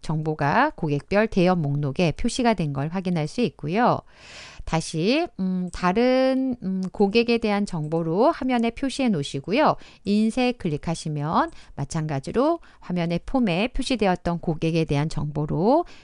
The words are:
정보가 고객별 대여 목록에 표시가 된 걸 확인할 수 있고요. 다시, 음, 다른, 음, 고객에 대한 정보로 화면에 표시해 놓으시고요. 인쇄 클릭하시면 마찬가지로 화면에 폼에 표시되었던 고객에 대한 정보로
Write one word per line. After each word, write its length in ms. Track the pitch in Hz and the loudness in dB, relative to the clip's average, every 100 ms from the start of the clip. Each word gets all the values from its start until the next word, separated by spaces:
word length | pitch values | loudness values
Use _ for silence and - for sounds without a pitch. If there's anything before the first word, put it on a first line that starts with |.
정보가 720 | - 156 156 156 143 202 294 - | -4 -2 -2 0 2 4 2 0
고객별 520 | 160 143 - 196 220 | -2 -2 0 2 2
대여 280 | 202 180 180 | 4 4 4
목록에 560 | 143 143 143 143 175 | 0 0 -2 0 0
표시가 420 | - 240 - 240 | 0 -2 0 0
된 180 | 220 156 | 2 0
걸 160 | 139 151 | -2 -4
확인할 380 | 185 185 175 151 | -4 -2 -2 -2
수 140 | - | -2
있고요. 600 | 208 - 147 190 233 147 - - - - - - - | -2 -2 -4 2 2 2 -4 -20 -20 -20 -20 -14 -2
다시, 600 | 165 - 160 185 285 339 - | -2 -2 -2 0 0 0 -4
음, 300 | 185 185 180 | -4 -2 -4
다른, 840 | - 180 196 247 254 262 262 262 247 | -2 0 2 4 4 2 2 -2 -4
음, 200 | 185 190 185 | -4 -4 -4
고객에 460 | - 202 226 233 233 | 0 2 4 2 2
대한 260 | 226 202 | 2 0
정보로 680 | 208 170 151 165 165 170 277 | -2 -4 -2 -2 0 2 2
화면에 380 | 320 262 247 233 | 2 0 0 0
표시해 380 | - 269 - 254 | -2 -4 0 0
놓으시고요. 680 | 170 139 139 151 233 269 147 - - | 0 -2 -6 -2 2 4 2 -4 -12
인쇄 480 | - 208 226 254 247 | 0 2 2 2 0
클릭하시면 960 | 247 175 147 - 165 160 151 147 196 330 - - | 0 -4 -4 -4 -4 -4 -4 0 0 0 -4 -16
마찬가지로 880 | - 139 165 156 143 165 214 285 339 - - | -8 -6 -4 -4 -4 -4 0 0 0 -6 -20
화면에 400 | - 175 170 170 | -6 -4 -2 -2
폼에 440 | - 262 226 170 226 | -2 0 2 2 0
표시되었던 720 | - 262 254 202 180 - 170 | -2 -2 0 2 2 0 -2
고객에 440 | - 156 165 165 | -2 -2 0 0
대한 240 | 160 143 156 | 2 0 0
정보로 800 | 156 151 147 151 147 196 294 349 - | -2 -4 -4 -2 0 2 2 0 -10